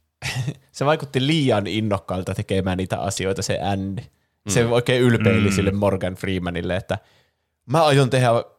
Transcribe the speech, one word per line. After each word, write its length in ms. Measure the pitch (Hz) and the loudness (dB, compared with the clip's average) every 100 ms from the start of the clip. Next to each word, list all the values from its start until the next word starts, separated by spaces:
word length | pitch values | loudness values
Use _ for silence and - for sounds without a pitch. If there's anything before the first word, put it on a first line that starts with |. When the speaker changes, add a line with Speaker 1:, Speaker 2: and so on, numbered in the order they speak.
| _ _ 131 | _ _ -8
Speaker 1:
<laughs> 460 | 127 131 - _ | -6 -6 -10 _
Se 120 | - | -4
vaikutti 420 | 139 156 135 131 135 | 0 0 -2 -2 0
liian 400 | 160 135 107 98 | 2 2 2 0
innokkaalta 680 | 104 110 98 - 92 92 | -2 -2 -2 -4 -6 -6
tekemään 440 | 95 - 95 95 92 | -6 -4 -2 0 -2
niitä 200 | 92 98 | -4 -4
asioita, 420 | 92 - 95 95 | -4 -4 -4 -2
se 160 | 95 90 | -4 -4
Andy. 420 | 90 98 98 95 - _ _ _ 104 | -2 -4 -4 -8 -12 _ _ _ -4
Se 160 | 120 | 0
Speaker 2:
Mm. 80 | 117 | 2
Speaker 1:
oikein 300 | 120 123 123 | 2 2 2
ylpeili 460 | 127 117 107 107 104 | 4 4 4 4 2
Speaker 3:
Mm. 40 | |
Speaker 1:
sille 160 | 95 95 | 2 0
Morgan 440 | 98 101 95 90 | 0 0 0 -4
Freemanille, 600 | 92 101 95 87 87 87 90 | -6 -4 -4 -4 -4 -4 -4
että 220 | - 92 - _ _ _ _ _ - | -4 -8 -10 _ _ _ _ _ -4
"Mä 180 | 151 | 2
aion 260 | 156 139 127 | 4 4 4
tehdä 180 | 131 123 117 - | 4 4 2 0